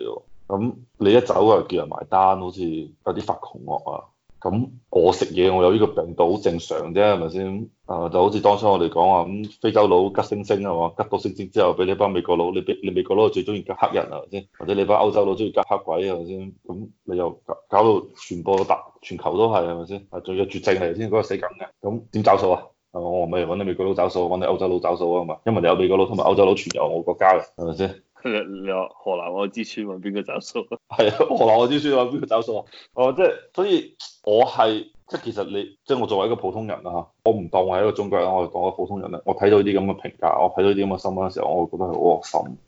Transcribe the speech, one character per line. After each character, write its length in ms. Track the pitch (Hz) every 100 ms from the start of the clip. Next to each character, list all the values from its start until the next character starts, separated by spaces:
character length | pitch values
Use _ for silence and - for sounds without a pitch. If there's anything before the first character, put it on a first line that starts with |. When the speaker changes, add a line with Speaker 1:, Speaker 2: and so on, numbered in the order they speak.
| 55
Speaker 1:
喎？ 160 | - _ - -
噉 260 | 98 120 - - -
你 160 | 101
一 60 | 120
走 240 | 101 92 107
啊， 160 | 95 -
叫 100 | 87
人 100 | 76
埋 160 | - 78
單， 300 | 92 95 95
好 80 | 92
似 100 | 95 85
有 480 | 80 76 _ 101
啲 80 | 87
發 140 | 98 -
窮 280 | - - 71
惡 260 | 73 -
啊！ 120 | 73 - _ _ -
噉 280 | 92 104 131 - -
我 220 | 90 85
食 140 | 92 90 90
嘢， 180 | 92
我 80 | 92
有 100 | 90
呢 60 | 107
個 80 | 107
病 280 | - 85 85
毒 180 | 85 101
好 40 |
正 180 | 95 85
常 340 | - 78 78
啫， 80 | 87
係 140 | 104 92
咪 120 | 80
先？ 400 | 92 95 101 113 _ -
啊， 220 | 85 85
就 120 | 90
好 80 | 101
似 80 | 104
當 180 | 98 101
初 100 | 107
我 100 | 95
哋 80 | 82
講 160 | 82 92
話， 180 | 90 87
噉 320 | 101 104 -
非 100 | 113
洲 140 | 107 101
佬 200 | 90 98
吉 120 | 98 -
星 160 | 101 101
星 160 | 101
係 180 | 98 82
嘛？ 140 | 85 -
吉 60 | 107
到 80 | 98
星 180 | 107 92
星 140 | 92
之 100 | 113
後， 140 | 92 85
畀 100 | 92
你 80 | 98
班 140 | 101
美 120 | 92
國 160 | 87 85
佬， 140 | 87
你 100 | 92
畀， 180 | 87 -
你 80 | 95
美 120 | 92
國 120 | 90 98
佬 100 | 107
最 140 | 127
鍾 100 | 117 104
意 80 |
吉 80 | 87 92
黑 120 | 110
人 120 | 98 80
係 120 | 73
咪 60 | 82
先？ 140 | 98 95 -
或 80 | 85
者 80 | 101
你 100 | 98
班 120 | 104
歐 120 | 104
洲 140 | 107 98
佬 80 |
鍾 100 | 95
意 80 | 104
吉 80 | 104 -
黑 100 | 101
鬼 300 | - 82 98
係 80 | 87
咪 60 | 85
先？ 280 | 95 95 - -
噉 220 | 92 107 _
你 140 | - 90
又 120 | 85 - -
搞， 120 | 85 -
搞 160 | 98
到 220 | 110 98 - -
全 260 | - 87
部 220 | 85 95
大， 180 | 98 - - _
全 160 | - 90
球 200 | 80 92
都 120 | 113
係， 160 | 101 85
係 100 | 85
咪 60 | 85
先？ 200 | 98 -
啊， 100 | 92
仲 140 | 92 92
要 80 | 95
絕 180 | 92
症 120 | 104 92
嚟 200 | 85 90
先， 120 | 110
嗰 20 |
個 120 | 110
死 140 | - 98
梗 120 | 85 -
嘅， 80 | 92 _
噉 200 | 101 113 -
點 100 | 107
找 140 | 101 98
數 140 | 98
啊？ 120 | 87 - _ _
係 80 | 90
嘛？ 60 | 87
我 160 | 90 85
咪 140 | 90 82
搵 120 | 95
你 60 | 98
美 80 |
國 120 | 90 95
佬 80 |
找 140 | 87 90
數， 140 | 92 87
搵 80 | 92
你 60 | 90
歐 120 | 90
洲 100 | 92
佬 100 | 90
找 160 | 87 87
數 180 | 85 87
啊 80 | 82
嘛， 120 | 80 -
因 80 |
為 60 | 104
你 60 | 85
有 80 | 92
美 120 | 92
國 80 | 95
佬 80 | 95
同 100 | 101
埋 80 |
歐 100 | -
洲 120 | 95 95
佬 80 | 95
全 180 | 85 -
有 120 | 76
我 140 | 82
國 120 | 85 85
家 180 | 95 90
嘅， 60 | - -
係 60 | 82
咪 60 | 80
先？ 200 | 98 95 _ _
Speaker 2:
你， 100 | 127 107 95 98 98
你 40 |
話 180 | 92 - -
河 200 | 101 87
南 180 | 87
愛 140 | 95 101
之 160 | 117
川 220 | 107 - 104
搵 140 | 92
邊 120 | 101
個 80 | 101
找 160 | 98 -
數 180 | - 120
啊？ 180 | - 117 - -
Speaker 1:
係 100 | 139
啊， 160 | 139 131 127
河 80 | 113
南 120 | 113
愛 80 | 123
之 120 | 147
川 140 | 147 131 123
搵 40 | 135
邊 40 |
個 60 | 123
找 160 | 113
數 160 | 113 104
啊？ 80 | - - - 120
哦， 180 | 131 131
即 60 |
係， 80 | 180 - - -
所 100 | 202
以 280 | 165 - _ - _ 104
我 180 | 107 127
係， 420 | - 113 107 - - -
即 80 | -
係 40 |
其 100 | 120
實 100 | 104 98
你， 320 | 101 - _ -
即 80 |
係 60 | 127
我 40 | 107
作 140 | 98
為 60 | 107
一 40 |
個 60 | 117
普 160 | 95
通 160 | 107 110
人 80 | 87 90
啊， 220 | 87 - _
我 80 | 113
唔 160 | 104 85
當 180 | 95 92
我 120 | 92
係 40 |
一 20 | 104
個 60 |
中 160 | 98 101
國 100 | 92
人， 80 | 90
我 140 | 92 85
係 40 |
當 80 | 90
一 20 | 92
個 60 |
普 160 | - 92
通 120 | 101
人 100 | 85
咧。 100 | 85
我 100 | -
睇 160 | - 98
到 80 | 104
啲 40 | 101 98
噉 60 | 98
嘅 100 | 92
評 220 | - -
價， 240 | 80 71
我 100 | 92
睇 100 | 92
到 60 | 98
啲 160 | 98 101
噉 20 |
嘅 100 | 92
新 140 | 95
聞 180 | 92 95
嘅 40 |
時 80 | -
候， 60 | -
我 180 | 87 82
會 60 |
覺 60 | 85
得 80 | 90
係 80 |
好 60 | 80
惡 280 | 87 82 -
心 300 | 78 65 67